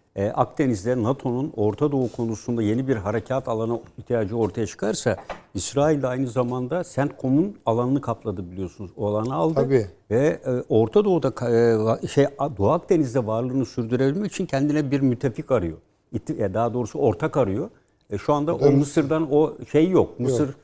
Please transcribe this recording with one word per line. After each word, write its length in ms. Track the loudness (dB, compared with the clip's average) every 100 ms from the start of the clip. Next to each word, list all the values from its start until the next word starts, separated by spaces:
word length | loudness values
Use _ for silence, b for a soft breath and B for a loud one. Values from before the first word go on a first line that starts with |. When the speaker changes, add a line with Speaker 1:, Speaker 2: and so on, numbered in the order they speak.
| _ -4
Speaker 1:
e, 120 | -2
Akdeniz'de 760 | 0 -2 0 -2 0 -2 0
nato'nun 500 | 0 -2 -4 -4 -4 -2
Orta 360 | -2 0 0
Doğu 200 | 0 -2
konusunda 500 | -4 -6 -6 -4 -2
yeni 260 | 0 0 0
bir 80 | -2
harekat 520 | -2 -4 -4 -6 -4
alanı 340 | -4 -2 -4 -8 -16
ihtiyacı 400 | -4 -2 -2 -2
ortaya 300 | -2 -2 -6
çıkarsa 500 | -4 -4 -2 -2 -2 B B B
İsrail 480 | -8 -4 0 2 2
de 60 | -2
aynı 200 | -4 -4
zamanda 560 | -2 -2 -2 -4 -4 -4 -2
centcom'un 600 | -4 -2 0 2 2 -2 -2
alanını 360 | 0 2 0
kapladı 500 | -2 -6 -6 -6 -8
biliyorsunuz. 400 | -8 -10 -10 -14 -6
O 100 | -2
alanı 280 | -2 -2 -2
aldı. 200 | 0 0
Speaker 2:
Tabii. 320 | 2 2 0 -8 -2
Speaker 1:
Ve, 280 | 2 2 0 -4
e, 40 | -4 2
Orta 360 | 2 4 4 4
Doğu'da 220 | 2 0
ka-, 220 | -2 2
e, 260 | 4 6 4
va-, 320 | 2 0 0
şey, 200 | 2 2 2
A-, 200 | -4 0
Doğu 120 | 2
Akdeniz'de 560 | 2 2 2 2 0 0
varlığını 380 | -2 -2 -2 -4
sürdürebilmek 680 | -4 -2 0 0 0 -4
için 140 | -6 -4
kendine 460 | -2 0 0 0
bir 100 | 2
müttefik 500 | 2 2 -2 -4 0
arıyor. 260 | 0 0 -8 _ _ _
İtti-, 300 | -8 -6 -4
e, 100 | -2
daha 200 | 0 -2
doğrusu 260 | -2 -4 0
ortak 380 | 0 0 -2 0
arıyor. 320 | 0 0 -6 _ _ _ -10
E, 80 | -6
şu 160 | 0
anda 220 | 0 0 2
Speaker 2:
O 40 |
da 40 |
Speaker 1:
o 40 | 4
Speaker 2:
Rusya. 100 | 4
Speaker 1:
Mısır'dan 560 | 4 0 2 0 2
o 200 | 2 2 -2 0
şey 180 | 2 4
yok. 200 | 4 2
Speaker 2:
Yok, 100 | 0
Speaker 1:
Mısır, 360 | -2 0 0 -4